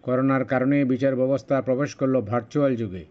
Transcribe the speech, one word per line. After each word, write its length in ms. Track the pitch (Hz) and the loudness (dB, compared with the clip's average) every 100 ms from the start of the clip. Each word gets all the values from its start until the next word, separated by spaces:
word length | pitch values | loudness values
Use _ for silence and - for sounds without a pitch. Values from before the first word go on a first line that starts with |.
করোনার 440 | - 127 135 135 131 | -2 0 2 0 0
কারণে 400 | 127 131 143 135 | 0 2 2 2
বিচার 300 | 127 135 127 | 2 0 0
ব্যবস্থা 460 | 127 135 - 135 | 0 0 0 -2
প্রবেশ 340 | 131 127 139 - | 0 -2 -2 -2
করল 260 | 135 131 | 0 0
ভার্চুয়াল 540 | 107 120 117 147 143 120 | 0 -4 -2 0 0 0
যুগে। 300 | 110 92 82 | -4 -8 -14